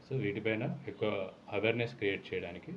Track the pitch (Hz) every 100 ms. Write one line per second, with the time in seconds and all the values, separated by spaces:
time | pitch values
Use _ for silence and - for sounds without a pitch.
0 | - 131 104 101 107 110 123 - - 101
1 | 107 101 92 - - 104 107 120 117 -
2 | 101 95 - 92 90 87 -